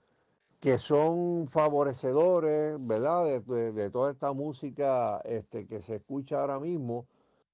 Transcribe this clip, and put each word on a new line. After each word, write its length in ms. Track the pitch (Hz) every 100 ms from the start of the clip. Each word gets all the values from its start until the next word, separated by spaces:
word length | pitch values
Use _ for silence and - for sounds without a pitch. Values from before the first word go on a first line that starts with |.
| _ _ _ _ _ _
que 180 | 139 117
son 680 | - 147 160 170 175 170 139
favorecedores, 1300 | 160 151 147 139 131 131 143 180 175 156 151 151 151 120
¿verdad?, 380 | 110 139 175
de, 160 | 160 127
de, 320 | 104 120 113
de 180 | 107 101
toda 220 | 123 139
esta 200 | 135 143
música, 880 | 135 151 131 143 143 139 127 110 101
este, 420 | - 113 - 113 95
que 160 | 107
se 140 | 92 107
escucha 440 | - 139 135 143
ahora 180 | 143 135
mismo, 480 | 165 170 123 117 120 _ _ _ _